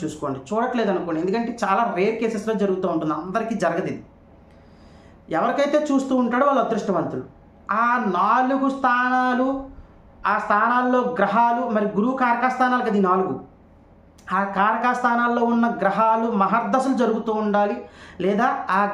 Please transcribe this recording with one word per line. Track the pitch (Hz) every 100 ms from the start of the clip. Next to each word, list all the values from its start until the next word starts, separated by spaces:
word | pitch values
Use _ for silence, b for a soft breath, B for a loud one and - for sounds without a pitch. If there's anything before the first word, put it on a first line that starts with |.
చూసుకోండి, | 151 - 143 131
చూడట్లేదు | - 214 254 247 202
అనుకోండి, | 180 175 160
ఎందుకంటే | 185 226 226 -
చాలా | 190 202 233 180
రేర్ | 208 226
కేసెస్లో | 226 214 214
జరుగుతూ | 190 196 185 180
ఉంటుంది, | 165 156
అందరికీ | 156 180 208 226
జరగదు | 208 170 170 170
ఇది. | 104 - - - - - B B B B B B B -
ఎవరికైతే | 160 226 269 285 294 294
చూస్తూ | 269 - 262
ఉంటాడో | 233 247 285
వాళ్ళు | 269
అదృష్టవంతులు. | 208 214 208 175 139 127 - - - - -
ఆ | 208 240 247 208 175
నాలుగు | 196 247 254 269 269 269
స్థానాలు | 254 247 247 254 254 247 262 269 269 B B B - - 185
ఆ | 208
స్థానాల్లో | 208 208 226 247 247 254 214 -
గ్రహాలు, | 196 220 240 240 247
మరి | 214
గురువు | 202 185 240 262
కారక | 247 240 233
స్థానాలు | - 254 247
కదా | 220
ఈ | 202
నాలుగు, | 185 190 190 127 - - - - - - - - -
ఆ | 185
కారక | 196 190 208 226 247
స్థానాల్లో | 247 240 233 240 240
ఉన్న | 233 233 208 196
గ్రహాలు | 196 190 226 226 233
మహర్దశలు | 202 190 226 202 254 262
జరుగుతూ | 233 226 214 220
ఉండాలి, | 214 208 202 208 247 - B B -
లేదా | 180 202 254 - -
ఆ | 190 202